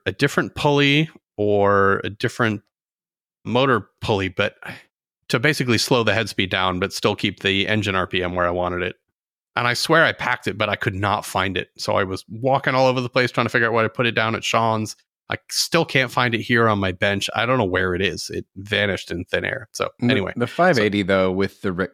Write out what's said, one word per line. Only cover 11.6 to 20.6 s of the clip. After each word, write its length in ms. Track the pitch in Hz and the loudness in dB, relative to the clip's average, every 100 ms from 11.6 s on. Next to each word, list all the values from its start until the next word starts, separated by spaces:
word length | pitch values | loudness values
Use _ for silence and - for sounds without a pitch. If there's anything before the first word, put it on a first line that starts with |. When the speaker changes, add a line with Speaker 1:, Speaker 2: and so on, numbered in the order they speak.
| - - | -6 -8
Speaker 1:
So 160 | - 101 | -2 0
I 80 | |
was 200 | 95 95 - | 0 -4 -10
walking 460 | 113 131 135 - 131 | -6 0 0 2 2
all 120 | 131 | 4
over 140 | 127 | 2
the 80 | 123 | 0
place 220 | 131 123 | 0 0
trying 140 | - 117 | 0 0
to 40 | |
figure 180 | 123 117 | 2 2
out 60 | |
where 100 | 113 | 2
to 60 | 110 | 0
put 160 | - 120 | 0 -2
it 60 | 110 | 0
down 200 | 110 107 | 0 -2
at 80 | |
Sean's. 520 | - 117 113 110 107 - _ _ - | 0 2 2 0 -2 -10 _ _ -10
I 80 | - - | -10 -6
still 360 | - - 170 160 | -6 0 0 2
can't 260 | 135 123 | 0 0
find 240 | - 123 113 | 0 0 0
it 60 | |
here 260 | - 120 117 | 0 2 4
on 100 | 104 | 2
my 140 | 95 | -2
bench. 380 | 90 101 98 - | -2 -2 0 -2
I 120 | - 117 | -2 0
don't 120 | 131 | 0
know 60 | 98 | 0
where 300 | 92 92 90 | 0 0 0
it 60 | |
is. 280 | 95 82 - | -2 -4 -8
It 160 | 87 - - | -10 -10 -14
vanished 520 | 101 107 101 90 - | -4 0 0 -2 -6
in 140 | 87 | -8
thin 220 | 87 90 95 | -4 -4 -2
air. 240 | - - | -6 -8
So 180 | - - - | -6 -6 -2
Speaker 2:
The, 120 | 123 | 0
Speaker 1:
anyway. 220 | 107 92 - | 0 -2 -4
Speaker 2:
the 100 | 120 | -4
five 320 | - | 2